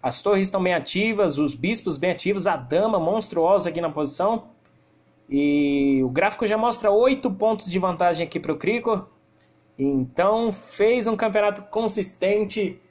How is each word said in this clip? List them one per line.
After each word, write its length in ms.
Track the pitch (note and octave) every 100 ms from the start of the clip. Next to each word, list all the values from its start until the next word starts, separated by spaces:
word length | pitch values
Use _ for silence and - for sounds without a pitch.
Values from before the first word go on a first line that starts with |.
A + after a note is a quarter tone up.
As 180 | B2 -
torres 280 | G3+ G3+ F#3+
estão 140 | G3
bem 120 | F#3
ativas, 640 | F3 C#3 F3+ G#3+ G#3+ F#3+ C#3
os 160 | D3+
bispos 420 | A#2 D#3+ A3+ - C#3+
bem 140 | F3
ativos, 380 | F3 F#3 G3+ F#3
a 80 | D#3+
dama 420 | B2 D#3+ A3 G3+
monstruosa 720 | D#3+ G#3+ G#3+ E3+ E3 G3 F3+
aqui 100 | E3
na 100 | E3+
posição. 580 | D3+ D3 - F#3+ A3+ - _ _ _ _ _ _ _ _
E 720 | C#3 D3 C#3+ C#3+ C#3+ C#3 C3+
o 60 | C3
gráfico 380 | B2+ G3 G#3 G#3+
já 120 | G#3+
mostra 320 | A#3 A#3 G#3+
oito 400 | G3+ B3+ C4+ B3+
pontos 400 | F#3+ G#3+ A3 F#3+
de 80 | F3+
vantagem 480 | F#3 E3+ F3 E3 E3+
aqui 140 | D#3+
pro 160 | - D3+
Kriko. 520 | F3+ A#3 A#3 G#3 - _ _ _ _ _ _ -
Então 760 | C#3 C#3 B2+ - F#3+ A3 A#3
fez 540 | G3 - - G#3 B3 A3+
um 100 | G#3+
campeonato 460 | A3+ G#3 G#3 G3+ -
consistente 1120 | A3 A3+ G#3+ F#3 - F#3+ G#3 G3+ A3 F#3+ - _